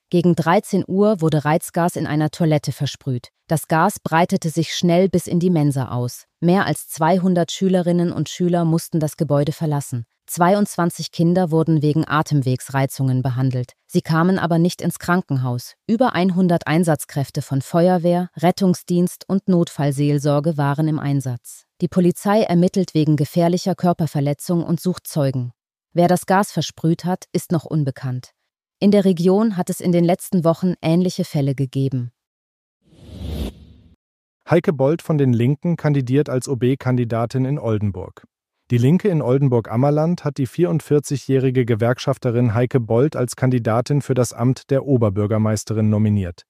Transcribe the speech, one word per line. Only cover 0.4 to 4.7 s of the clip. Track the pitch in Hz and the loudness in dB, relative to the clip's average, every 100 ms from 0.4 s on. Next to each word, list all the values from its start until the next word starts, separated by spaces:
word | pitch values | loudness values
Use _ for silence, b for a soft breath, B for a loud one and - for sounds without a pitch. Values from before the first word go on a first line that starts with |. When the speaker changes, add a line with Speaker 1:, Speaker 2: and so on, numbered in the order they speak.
| 160 196 - 190 - | 2 2 2 -2 0
Speaker 1:
Uhr | 185 208 202 | 2 2 2
wurde | 160 151 | 0 0
Reizgas | 147 165 - 175 170 | 0 -2 -2 -2 -2
in | - 175 | -2 -4
einer | 151 151 | 0 -2
Toilette | - 160 151 - | 0 2 2 -2
versprüht. | - 139 - 139 123 - _ - | -6 -6 -6 -6 -6 -8 _ -4
Das | 156 - | -4 0
Gas | 160 185 - | 2 2 0
breitete | - 160 180 190 165 | -2 0 2 0 -2
sich | 165 156 | -2 -4